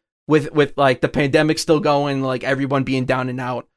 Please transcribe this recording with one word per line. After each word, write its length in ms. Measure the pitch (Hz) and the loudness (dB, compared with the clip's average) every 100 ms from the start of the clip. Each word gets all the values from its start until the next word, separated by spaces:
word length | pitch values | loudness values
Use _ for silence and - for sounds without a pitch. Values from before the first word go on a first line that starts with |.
| _ _ - | _ _ 0
with, 240 | 151 143 | 0 2
with, 220 | 151 143 - | 0 0 2
like, 260 | 139 127 | 2 2
the 80 | 135 | 0
pandemic 500 | - 143 156 156 156 | 0 2 2 2 0
still 200 | - 156 | 2 2
going, 440 | 151 143 143 135 | 2 0 0 -2
like, 200 | 135 127 | -2 -4
everyone 400 | 135 135 135 139 | -2 -2 0 -2
being 220 | 131 131 127 | 0 -2 0
down 240 | 127 127 | -2 -2
and 100 | 127 | -6
out 280 | 127 123 - | -6 -8 -10